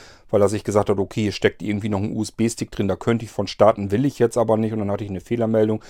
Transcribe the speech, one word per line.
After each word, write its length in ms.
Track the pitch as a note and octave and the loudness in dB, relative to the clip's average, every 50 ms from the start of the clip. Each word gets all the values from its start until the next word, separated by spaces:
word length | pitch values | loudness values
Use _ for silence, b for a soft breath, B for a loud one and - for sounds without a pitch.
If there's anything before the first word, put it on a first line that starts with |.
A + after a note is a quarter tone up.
| B B B B B B | B B B B B B
weil 120 | - G2+ | 2 4
er 60 | G2+ F#2+ | 4 4
sich 160 | G#2+ G#2 - | 2 -2 -4
gesagt 260 | - G2+ G#2 G2+ - | 0 0 2 2 2
hat, 80 | G#2 G2 | 0 -2
okay, 240 | G2 - - A#2 | -2 -4 -4 -2
hier 100 | G#2+ G2+ | -2 -2
steckt 300 | F#2 - - G2+ - - | -2 0 0 0 0 -2
irgendwie 260 | - G#2+ G#2 G2+ G#2 G#2+ | -6 -6 -6 -4 -4 -4
noch 120 | G#2 F#2+ | -4 -2
ein 140 | G#2 - - | -4 -4 -4
U-S-B-Stick 560 | A2 G#2 - - - A2+ A#2 - - A2+ - | -6 -6 -6 -2 -2 -2 -2 -2 -4 -8 -8
drin, 160 | - - G#2 F#2+ | -4 -4 -2 -2
da 80 | F#2 | -2
könnte 280 | - - A#2 A#2 A2+ A#2 | -2 0 0 0 0 -4
ich 60 | G#2+ | -8
von 160 | - - G2+ | -8 -6 -6
starten, 440 | F#2+ - - G#2 G#2 A2 G2+ G2 F#2+ | -6 2 4 4 4 4 2 -2 -2
will 140 | G2+ A#2 C#3 | -2 0 0
ich 140 | C#3+ - - | -2 0 0
jetzt 180 | A#2+ A2+ - | 0 0 2
aber 200 | A#2+ A2+ A2+ A2+ | 2 2 4 4
nicht, 160 | A2 A2+ G#2+ | 4 2 -2
und 80 | A2 A2 | -2 -4
dann 100 | G2+ G2+ | -4 -4
hatte 140 | G2+ G2+ G#2+ | -4 -6 -6
ich 60 | G2 | -8
eine 100 | F#2+ F2+ | -8 -10
Fehlermeldung, 600 | - - A#2+ A#2 A2+ A2+ A2+ A2 A2 A2 G#2+ G#2+ B | -6 -4 -2 0 0 2 4 4 4 2 2 -2 B